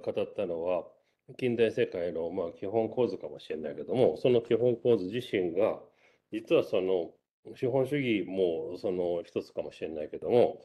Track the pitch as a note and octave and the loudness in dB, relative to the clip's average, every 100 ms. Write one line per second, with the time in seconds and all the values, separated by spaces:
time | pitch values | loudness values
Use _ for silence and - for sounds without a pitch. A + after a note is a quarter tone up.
0 | A2 G2+ F#2+ - F#2 E2 F2 F2 - _ | -4 -4 -4 -4 -4 -2 -2 -2 -4 _
1 | _ _ - - B2+ A#2 A2 - - F2+ | _ _ -20 -4 -2 2 2 2 -2 -2
2 | F2 D#2+ E2 F#2+ E2+ - G2 A2 A2 B2+ | -4 -4 -4 -4 -6 -6 -2 0 0 0
3 | A2 F#2 D2+ C#2 - D#2 D2+ - D2 A#2 | -2 -2 -10 -12 -10 -8 -8 -8 -2 4
4 | A2 - C3 A#2+ - A2+ B2 A2+ B2 A2+ | 4 4 4 4 4 2 2 2 2 2
5 | F#2 A#2+ - G#2 F2 E2+ G#2 D2 - _ | 2 -6 -2 0 0 2 0 0 -10 _
6 | _ _ _ A2 - D#3 - G2+ F#2 F#2 | _ _ _ -8 0 2 2 0 2 0
7 | D#2+ - _ _ A2+ A2+ C3 C3+ B2+ D3 | -2 -10 _ _ -20 -6 -2 0 0 0
8 | B2+ A2 F#2 F#2+ F2 D#2+ D#2 F2+ G#2 F2+ | 0 0 0 0 0 0 -6 -6 -4 -2
9 | F2 E2+ - - - - D2+ - E2 D#2 | 0 -2 -4 -6 -6 -8 -10 -8 -8 -8
10 | D2+ - D#2+ A#2+ E2+ - | -8 -6 2 4 4 2